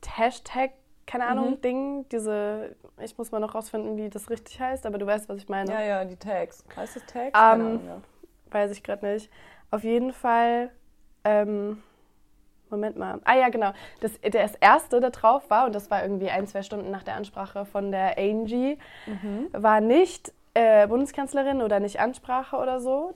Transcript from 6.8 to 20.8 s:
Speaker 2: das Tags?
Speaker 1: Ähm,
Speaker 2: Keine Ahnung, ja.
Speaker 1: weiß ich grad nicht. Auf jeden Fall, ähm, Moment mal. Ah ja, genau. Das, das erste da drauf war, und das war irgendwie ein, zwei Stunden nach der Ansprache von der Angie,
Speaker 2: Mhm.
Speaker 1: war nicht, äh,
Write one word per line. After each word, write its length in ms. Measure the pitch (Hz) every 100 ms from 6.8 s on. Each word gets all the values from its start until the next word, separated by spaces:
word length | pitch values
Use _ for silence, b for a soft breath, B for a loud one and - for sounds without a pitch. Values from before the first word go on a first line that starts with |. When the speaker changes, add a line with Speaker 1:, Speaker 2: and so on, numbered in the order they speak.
| 214 -
Speaker 2:
das 100 | -
Tags? 200 | 247 254
Speaker 1:
Ähm, 60 |
Speaker 2:
Keine 320 | 214 220 226
Ahnung, 160 | 226 226 175
ja. 140 | 180 - _ - _ -
Speaker 1:
weiß 180 | 208 208
ich 120 | 202
grad 180 | - 202
nicht. 280 | 202 214 214 b b b b
Auf 100 | 214
jeden 280 | 220 233 254
Fall, 580 | 254 247 233 233 233 247 - _ _ - _
ähm, 580 | 208 208 208 208 208 214 b b b b _ _ _ _ -
Moment 260 | 208 214 -
mal. 240 | 190 190
Ah 100 | -
ja, 140 | 254 247
genau. 220 | 233 202 202 B B
Das, 120 | 220 -
das 320 | 214 220 208 -
erste 440 | 196 285 - 240
da 100 | 247
drauf 340 | 247 220 254 -
war, 180 | 214 254
und 80 |
das 160 | 208 202
war 120 | 202
irgendwie 280 | 190 196 190
ein, 160 | 190 196
zwei 160 | 196
Stunden 280 | 196 208 185
nach 120 | 196
der 120 | 196
Ansprache 500 | - 208 - 196 202
von 280 | 202 202 202
der 260 | 196 190 -
Angie, 600 | 196 214 220 240 262 294 B B B
Speaker 2:
Mhm. 420 | 208 202 202 320
Speaker 1:
war 280 | - 220 214
nicht, 520 | 220 285 359 - - _ _
äh, 320 | 226 226 214